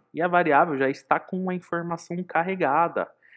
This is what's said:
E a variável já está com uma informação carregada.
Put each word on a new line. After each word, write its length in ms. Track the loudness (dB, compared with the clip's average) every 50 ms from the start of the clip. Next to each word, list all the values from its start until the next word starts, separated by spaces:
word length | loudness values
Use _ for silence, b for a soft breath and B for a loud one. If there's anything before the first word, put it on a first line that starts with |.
| _ _ -6
E 80 | -2
a 80 | -2 2
variável 480 | 2 2 4 4 4 4 4 2 2
já 140 | 0 0 -2
está 300 | -2 -4 0 _ 0 0
com 200 | 0 -4 -6 -6
uma 140 | -4 -4 -6
informação 680 | -6 -6 -6 -6 -6 -4 -6 -8 -8 -8 -10 -8 -8 -8
carregada. 840 | -4 -2 -2 -2 -2 -2 -2 0 0 2 2 2 2 0 -4 -6 -6 -8 b b b b